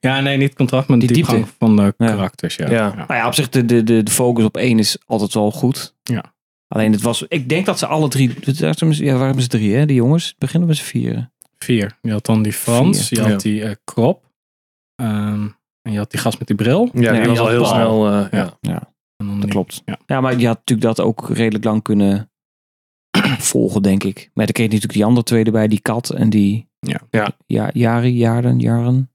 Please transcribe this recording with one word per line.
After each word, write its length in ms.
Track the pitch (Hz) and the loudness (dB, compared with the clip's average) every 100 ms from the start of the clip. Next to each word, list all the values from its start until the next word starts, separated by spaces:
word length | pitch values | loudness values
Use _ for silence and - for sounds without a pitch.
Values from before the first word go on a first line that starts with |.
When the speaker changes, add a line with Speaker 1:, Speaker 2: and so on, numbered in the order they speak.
Speaker 1:
Ja, 200 | 127 135 | 0 0
nee, 160 | 139 139 | 0 0
niet 180 | 139 | 0
contrast, 340 | - 127 131 135 | 0 0 0 2
maar 100 | 123 | 2
de 80 | 120 | 4
Speaker 2:
Die 80 | |
diepte. 200 | 123 165 | 2 2
Speaker 1:
diepgang 200 | 117 107 _ | 0 -2 _
van 180 | 117 104 | 4 4
de 60 | |
Speaker 2:
Ja. 240 | 101 - 117 | 4 2 -2
Speaker 1:
karakters, 500 | 104 92 - 85 - | 0 -4 -4 -8 -4
ja. 140 | 76 | -2
Speaker 3:
Ja. 20 | 117 107 | 0 0
Speaker 1:
Ja. 80 | |
Speaker 2:
Nou 200 | 95 - | -4 -6
ja, 120 | 127 117 | -2 -2
op 80 | |
zich, 140 | 120 131 | -2 0
de, 160 | 131 | 0
de, 180 | 117 120 | 4 2
de, 200 | 110 113 | 4 2
de 80 | 104 | 2
focus 340 | - 123 120 | 0 0 2
op 120 | 110 - | 0 0
één 220 | 123 113 | 2 2
is 180 | 104 - | 2 -2
altijd 300 | _ 113 101 | _ -2 -2
wel 160 | 110 104 | 0 0
goed. 420 | - 123 131 - _ | 0 -2 -2 -8 _
Speaker 1:
Ja. 320 | - 120 - _ _ _ _ | -6 -6 -6 _ _ _ _
Speaker 2:
Alleen 240 | 110 107 | -2 2
het 100 | 104 | 2
was, 200 | 120 117 - | 0 -4 -4
ik 200 | 165 127 | -6 -2
denk 180 | 160 190 | -2 -2
dat 120 | 175 | -2
ze 80 | - | -2
alle 220 | 156 151 | 0 0
drie, 260 | 131 127 120 - 143 156 160 160 | 2 0 0 -4 -2 -2 0 0
ja, 220 | 151 143 127 | 0 0 0
waren 260 | 135 135 | 0 0
ze 60 | 127 | -2
drie, 260 | 117 107 | 0 0
hè, 120 | 110 151 | 2 2
die 100 | 135 | 2
jongens? 300 | 117 165 - | 2 0 -2
Het 120 | - | -8
begin 280 | 143 165 175 | -4 -2 0
met 100 | 156 | -2
z'n 60 | |
vieren. 480 | - 123 120 - 120 _ _ _ | -4 -4 -4 -4 -8 _ _ _
Speaker 1:
Vier. 400 | - 120 98 - | -2 -2 -2 -6
Je 80 | 117 | -6
had 140 | 107 - | -4 0
dan 160 | 110 | 0
die 100 | 107 | 0
Frans, 560 | 101 - 117 156 - - | -4 -2 2 2 2 -2
Speaker 2:
Vier. 100 | 120 | 0
Speaker 1:
je 120 | 110 | 0
had 100 | 101 | 0
Speaker 3:
Ja. 80 | 107 | -2
Speaker 1:
die, 120 | 107 | -4
eh, 100 | 107 101 | -4 -10
Krop. 460 | - - 117 190 _ _ _ _ _ _ _ | -8 0 0 0 _ _ _ _ _ _ _
Ehm, 520 | _ 120 107 104 104 104 - _ _ | _ -4 -2 -4 -4 -6 -10 _ _
en 100 | - | -8
je 60 | 104 | -6
had 120 | 104 | -6
die 100 | - | -4
gast 180 | 120 - | -4 -6
met 80 | 117 | -6
die 100 | 104 | -2
bril. 320 | 104 156 247 | 0 2 0
Speaker 3:
Ja, 200 | 123 117 | 2 2
die 80 | 113 | 2
Speaker 2:
Ja. 60 | 113 | 2
Speaker 3:
was 120 | 117 | 2
al 100 | 110 | 2
heel 140 | 117 | 2
Speaker 1:
Paul. 120 | 110 | 2
Speaker 3:
snel, 320 | 104 113 110 107 | 2 2 2 2
eh, 40 | |
Speaker 1:
Ja. 160 | 101 98 101 | 0 0 -2
Speaker 3:
ja. 180 | 92 - | -4 -6
Speaker 2:
Ja. 320 | - 85 - _ _ _ | -6 -6 -8 _ _ _
Speaker 1:
En 100 | 101 | -6
dan 60 | |
Speaker 2:
Dat 60 | 101 | -4
Speaker 1:
die, 80 | 101 | -2
Speaker 2:
klopt. 320 | 101 92 - | -2 -4 -8
Speaker 1:
ja. 140 | - - _ | -12 -12 _
Speaker 2:
Ja, 140 | 135 | -2
maar 180 | 131 127 | 0 0
je 80 | 120 | 0
had 100 | 113 | 0
natuurlijk 400 | - 117 113 110 | -2 0 0 0
dat 100 | 92 | -2
ook 220 | 110 - | -2 -6
redelijk 320 | - 113 107 | -2 0 0
lang 180 | 110 107 | -2 -2
kunnen 480 | - 104 101 98 107 _ _ _ _ _ _ _ _ | 0 0 2 0 -4 _ _ _ _ _ _ _ _
<clears throat> 280 | 277 - 131 | -2 0 -2
volgen, 440 | - - 107 110 | -2 0 0 0
denk 220 | 196 98 | 2 0
ik. 120 | 101 98 - | -2 -8 -12
Maar 100 | - | -4
dan 100 | 107 | -2
kreeg 120 | - 113 | 0 0
je 60 | |
natuurlijk 200 | 107 104 | 0 -2
die 120 | 104 | 0
andere 200 | 104 123 | 2 2
twee 200 | 113 117 | 2 2
erbij, 240 | 110 110 110 | 2 2 2
die 120 | 107 | 0
kat 300 | - 113 - | -2 -4 -4
en 200 | - 113 | -2 2
die 360 | 104 101 107 - _ | 2 2 0 -8 _
Speaker 1:
Ja. 200 | - - - | -8 -8 -4
Speaker 3:
Ja. 200 | 113 104 - _ | -2 -2 -6 _
Speaker 2:
Ja, 240 | 113 107 | -4 -2
Jari, 440 | 117 117 117 123 123 | 0 0 2 0 2
Jaren, 420 | 117 117 123 123 | 2 2 2 2
Jaren. 500 | 117 117 120 127 131 | 2 0 2 0 -2